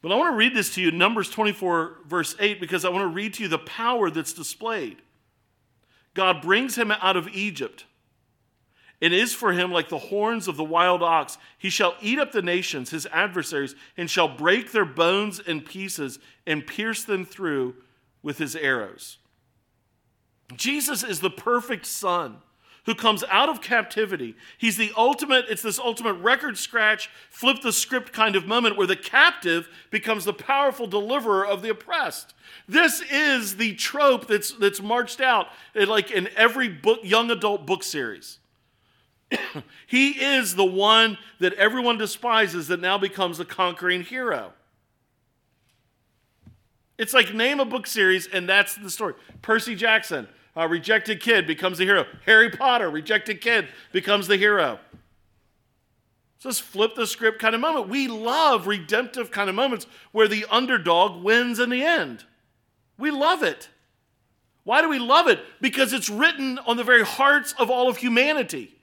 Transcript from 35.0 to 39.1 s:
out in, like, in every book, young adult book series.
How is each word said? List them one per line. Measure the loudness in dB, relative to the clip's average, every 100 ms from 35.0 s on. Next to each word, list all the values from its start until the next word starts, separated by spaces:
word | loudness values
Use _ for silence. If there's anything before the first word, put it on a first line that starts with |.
| -2 -2
out | 2 2 0 -10 -10
in, | 0 2
like, | 2 0
in | -2 -2 4
every | 4 4 -4
book, | -2 0 0
young | 2 2 2
adult | -2 -2 -2 -4
book | -4
series. | -4 -6 -6 -8 -16 -20 _ _ _ _ _ _ _